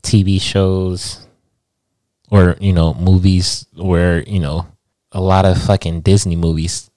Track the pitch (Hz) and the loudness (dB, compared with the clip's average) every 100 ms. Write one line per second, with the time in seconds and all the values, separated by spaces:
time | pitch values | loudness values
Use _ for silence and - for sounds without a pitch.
0 | - 107 95 95 - 98 95 95 92 87 | -2 0 2 0 -2 -2 0 -2 -4 -8
1 | - - _ _ _ _ _ _ _ _ | -12 -16 _ _ _ _ _ _ _ _
2 | _ _ - 101 90 - 98 85 82 - | _ _ 0 4 4 2 0 2 0 0
3 | 90 92 95 92 90 - - 80 92 85 | 2 2 2 0 -2 -6 -14 -8 -2 0
4 | 90 85 - 98 71 80 87 _ _ _ | 0 -2 -4 -4 -4 -6 -8 _ _ _
5 | _ 95 95 95 95 90 - 98 85 82 | _ -4 0 2 4 2 0 -2 -2 -2
6 | 92 101 92 85 82 80 87 - - | 2 2 0 -2 -2 -2 -4 -8 -14